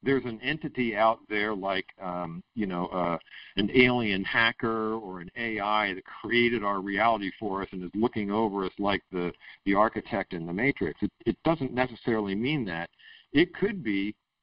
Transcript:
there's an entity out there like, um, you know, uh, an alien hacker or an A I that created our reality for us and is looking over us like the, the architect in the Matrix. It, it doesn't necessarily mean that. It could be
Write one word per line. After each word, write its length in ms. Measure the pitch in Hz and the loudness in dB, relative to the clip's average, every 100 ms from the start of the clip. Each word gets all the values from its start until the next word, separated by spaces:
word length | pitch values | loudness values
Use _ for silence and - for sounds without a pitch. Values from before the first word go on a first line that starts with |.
there's 220 | 120 135 120 | 2 0 0
an 140 | 113 | -6
entity 540 | 123 156 160 - 120 104 | -4 -4 -6 -2 -2 4
out 220 | 113 113 - | 4 2 -2
there 260 | 107 104 107 | -2 0 -2
like, 320 | 98 95 - - | -2 -2 -4 -10
um, 440 | 95 90 87 82 - | -8 -6 -6 -8 -12
you 140 | - 101 | -4 -4
know, 180 | 90 87 | -2 -2
uh, 300 | 92 85 85 - - - - | -2 -2 -2 -6 -18 -12 -2
an 160 | 104 | 2
alien 500 | 131 123 123 113 98 | 6 6 4 0 -2
hacker 720 | 95 123 117 117 117 113 110 | 0 2 2 2 -2 -2 -2
or 260 | 110 104 92 | -4 -8 -12
an 120 | 87 123 | -12 -8
A 240 | 117 110 | -6 -2
I 360 | 101 107 104 92 | 0 2 2 -2
that 80 | - | -8
created 580 | - 107 120 120 117 | -12 0 4 4 2
our 160 | 101 101 | 0 -2
reality 520 | 98 98 113 110 98 - | -2 2 4 4 -2 -6
for 240 | 107 95 | -4 -4
us 60 | 95 | -4
and 120 | 95 | -6
is 60 | 90 98 | -6 0
looking 340 | 117 - 104 | 0 0 -2
over 360 | 104 113 98 95 | 2 2 0 -4
us 60 | - | -2
like 240 | 101 98 _ | 0 0 _
the, 200 | 92 87 - - - - | -4 -4 -6 -18 -10 0
the 80 | |
architect 600 | 98 110 - - 101 95 | 4 4 2 -4 -4 -2
in 120 | 90 85 | -6 -4
the 80 | |
Matrix. 480 | 87 123 - 85 69 | 0 0 0 -4 -2
It, 100 | 98 _ - | -6 _ -4
it 120 | - | -2
doesn't 300 | - 160 131 | 0 0 0
necessarily 600 | 123 127 113 - 113 101 98 | -2 -2 -2 -2 0 0 -2
mean 300 | 123 151 107 | 0 -2 -2
that. 260 | 82 85 _ - - _ | -4 -8 _ -20 -20 _
It 180 | 139 175 - | 2 2 2
could 280 | 196 202 | -2 -2
be 300 | 113 98 101 107 _ _ | -2 -2 -2 -6 _ _